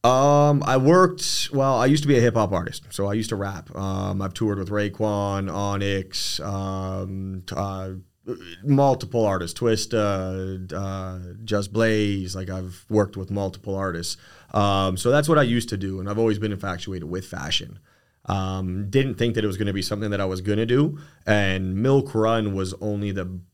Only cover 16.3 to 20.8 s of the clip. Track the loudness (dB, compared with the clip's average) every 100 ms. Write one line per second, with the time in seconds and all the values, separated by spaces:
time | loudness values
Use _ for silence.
16.3 | 2 -2 -4 -6 -6 -8 -8 -6 -8 -8
17.3 | -10 -4 -4 -4 -16 _ _ _ _ -4
18.3 | -2 -2 -4 -4 -4 0 2 2 0 0
19.3 | 2 0 0 -2 -2 -2 -4 -2 -2 -2
20.3 | -4 -2 0 2 4